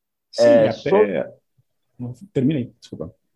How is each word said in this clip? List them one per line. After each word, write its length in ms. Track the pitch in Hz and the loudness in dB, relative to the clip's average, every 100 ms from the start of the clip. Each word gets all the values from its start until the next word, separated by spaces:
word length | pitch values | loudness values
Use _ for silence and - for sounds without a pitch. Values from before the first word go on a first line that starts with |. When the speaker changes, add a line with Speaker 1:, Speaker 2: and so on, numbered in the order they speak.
| _ _ _ | _ _ _
Speaker 1:
Sim, 140 | - | 0
Speaker 2:
É, 240 | 117 117 107 | 4 4 2
Speaker 1:
até 40 | |
Speaker 2:
sobre 520 | - 143 190 104 82 64 - _ _ _ _ _ - 123 123 - | -2 0 2 2 -2 -6 -12 _ _ _ _ _ -16 -16 -16 -10
Speaker 1:
Termina 280 | 143 131 156 | -2 -2 -2
aí, 120 | 117 _ | -8 _
desculpa. 340 | - - 80 - _ | -18 -16 -16 -18 _